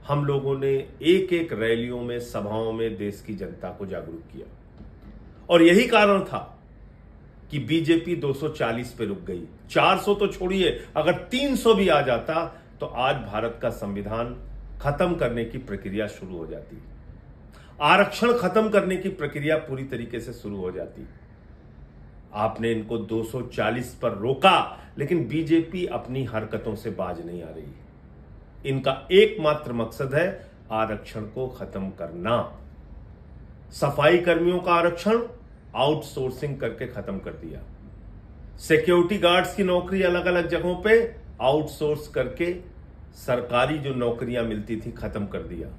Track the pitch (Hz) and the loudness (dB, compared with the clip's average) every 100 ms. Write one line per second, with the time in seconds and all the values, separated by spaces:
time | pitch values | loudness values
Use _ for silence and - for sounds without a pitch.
0 | - 147 143 139 135 135 139 135 135 - | -2 -2 0 0 0 -2 0 0 -2 -2
1 | 151 190 185 175 165 104 113 117 120 123 | 4 4 4 0 -2 -2 0 0 -2 -6
2 | 120 120 120 110 101 110 113 113 113 101 | -4 -6 -6 -6 -4 -2 -2 -2 -4 -2
3 | 101 95 - 101 90 85 92 87 98 90 | -6 -6 -10 -8 -8 -10 -12 -10 -8 -8
4 | 80 82 - - - - - - - - | -10 -14 -16 -18 -18 -20 -20 -20 -20 -20
5 | - - - - - 175 165 185 240 226 | -20 -20 -20 -20 4 10 10 10 6 6
6 | 208 196 - 120 - - - - - - | 6 4 0 -6 -8 -18 -20 -20 -20 -20
7 | - - - - - 147 113 165 151 165 | -20 -20 -20 -20 -10 -8 0 0 4 4
8 | 170 165 139 135 156 - 117 117 120 - | 4 -2 -2 -2 -4 -2 -2 -2 -6 -6
9 | 107 95 87 90 80 - - 160 151 190 | -4 -4 -6 -8 -10 -18 0 4 6 6
10 | 208 202 202 - 185 190 170 - - - | 2 2 2 0 -2 2 2 0 -4 0
11 | 165 175 - 254 285 247 233 202 190 151 | 2 0 -2 -2 0 2 4 6 6 4
12 | 131 117 - 160 165 - - - - 117 | 4 0 0 -2 -4 -8 -20 -12 -8 0
13 | 131 143 104 107 113 - 120 - 101 101 | 0 0 -4 -4 -4 -2 -6 -4 -6 -6
14 | 98 113 120 - - - - - 143 143 | -4 -4 -4 -8 -12 -14 -14 -6 -4 0
15 | 180 170 131 117 113 127 - 98 101 98 | 0 0 -2 -2 -4 -6 -8 -10 -6 -4
16 | 104 - 92 90 78 76 71 - - - | -4 -6 -12 -12 -10 -12 -14 -18 -18 -20
17 | - - - - - - - - 147 185 | -20 -20 -20 -20 -20 -20 -20 0 6 6
18 | 196 - 233 240 214 220 214 202 185 185 | 6 2 2 2 4 2 4 2 2 -2
19 | 190 - 147 143 147 156 - 131 131 120 | -4 -4 -6 -4 0 0 0 -8 -6 -8
20 | 117 117 107 113 104 101 90 87 - - | -6 -8 -10 -12 -10 -6 -6 -6 -10 -12
21 | - - - - - - - - - - | -18 -20 -20 -20 -20 -20 -20 -20 -20 -20
22 | - - - 104 110 - 113 113 107 117 | -20 -20 -12 -2 -2 0 -2 0 -2 -6
23 | 104 113 110 131 117 - 107 120 123 - | -2 -4 -4 -6 -6 -2 0 -2 -6 -4
24 | 120 98 113 135 190 165 - - - - | -4 -2 -2 4 6 6 2 -8 -16 -8
25 | 139 175 120 151 151 165 160 185 175 120 | -2 0 0 -4 2 2 2 -6 -4 -6
26 | - 131 117 110 110 110 117 104 113 92 | -6 -6 -4 -4 -4 -6 -6 -6 -8 -6
27 | 90 85 85 87 80 80 71 69 - - | -6 -6 -10 -10 -12 -14 -16 -18 -20 -20
28 | - - - - - - 139 135 131 131 | -20 -20 -20 -20 -20 -10 -4 -2 -2 -4
29 | - 185 214 - 151 147 120 117 113 - | 4 6 6 4 2 0 -2 -4 -4 -4
30 | 139 139 180 196 - - - 110 110 104 | 0 2 0 -2 -14 -20 -6 -2 -2 -4
31 | - 113 104 127 127 - 92 101 95 - | -8 -10 -10 -8 -8 -8 -10 -8 -8 -8
32 | 82 85 90 117 - - - - - - | -10 -6 0 0 0 -10 -18 -20 -18 -18
33 | - - - - - - - - 143 143 | -20 -20 -20 -20 -20 -20 -18 -2 -2 4
34 | 147 175 175 165 175 180 180 170 170 170 | 6 6 4 4 4 2 2 4 4 2
35 | 208 233 240 - - - - 110 139 151 | 2 2 0 -10 -20 -20 -12 0 2 2
36 | - - 131 - 147 135 120 - 127 107 | -4 -6 -6 -4 -6 -4 -6 -6 -10 -8
37 | 98 98 - 80 80 71 - - - - | -8 -8 -10 -12 -14 -14 -16 -18 -20 -18
38 | - - - - - - - 156 175 175 | -18 -18 -20 -18 -18 -16 2 4 6 4
39 | 175 202 170 180 180 - 185 180 180 190 | 4 4 4 4 2 0 2 2 0 0
40 | 185 175 175 180 160 165 175 175 214 226 | 2 2 2 2 2 0 0 0 6 6
41 | 226 - - - 123 151 151 - 151 147 | 4 -4 -18 0 2 2 0 -4 -2 -2
42 | - 151 123 - 170 180 - - - - | -4 -4 -4 -2 -4 -4 -10 -20 -20 -20
43 | - - - 123 120 120 131 151 139 127 | -20 -14 -2 -2 2 2 2 0 -2 0
44 | 120 117 120 123 113 107 104 110 117 - | 0 0 -2 -2 -2 -4 -4 -6 -6 -8
45 | 107 104 101 95 90 87 71 | -8 -6 -6 -6 -8 -10 -10